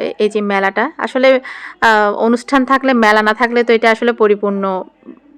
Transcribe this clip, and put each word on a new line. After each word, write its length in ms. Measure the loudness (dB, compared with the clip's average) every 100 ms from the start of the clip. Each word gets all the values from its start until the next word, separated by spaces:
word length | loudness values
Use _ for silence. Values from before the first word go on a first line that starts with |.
| -6 -4
এই 100 | -2
যে 120 | -2
মেলাটা, 520 | -2 -2 -2 -2 -4 -4
আসলে, 420 | -6 0 2 2 -2 -18 -18 -2
আহ, 340 | 2 2 2 0
অনুষ্ঠান 480 | 0 -2 0 0
থাকলে 280 | 2 0 0
মেলা 300 | 2 4 4
না 120 | 2
থাকলে 300 | 0 0 0
তো 80 | 2
এটা 180 | 2 2
আসলে 220 | 2 0
পরিপূর্ণ, 720 | 2 0 0 -2 -4 -4 -6 -10 _ -20 -20 _